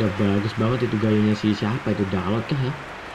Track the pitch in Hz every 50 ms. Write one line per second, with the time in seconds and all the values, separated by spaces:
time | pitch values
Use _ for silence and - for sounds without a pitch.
0 | 113 101 92 98 107 101 98 101 101 113 - - 117 110 123 123 123 113 117 107
1 | 110 110 107 107 107 107 107 104 - 107 104 - 117 104 113 131 - 113 104 90
2 | 101 95 95 95 87 92 104 113 107 - 151 135 131 127 147 - - - - -
3 | - - -